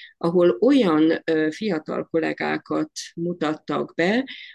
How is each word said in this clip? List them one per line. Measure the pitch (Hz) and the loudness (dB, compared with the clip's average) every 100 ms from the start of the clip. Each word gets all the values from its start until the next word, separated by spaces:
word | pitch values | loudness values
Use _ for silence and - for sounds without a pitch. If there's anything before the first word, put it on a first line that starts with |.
| - _ | -20 _
ahol | 170 175 175 175 | 0 4 4 4
olyan, | 233 277 196 156 160 - | 4 4 4 4 4 2
ö, | - 160 156 | 0 0 0
fiatal | 156 214 156 - - 156 | -2 -4 -4 -4 -8 -4
kollégákat | 165 156 151 156 151 - 156 156 - - - | -2 -2 -4 -4 -6 -4 -6 -6 -8 -14 -8
mutattak | 175 175 151 156 - 147 - - | -6 -4 -4 -4 -6 -6 -4 -2
be, | 175 233 262 - - | 0 0 -2 -10 -18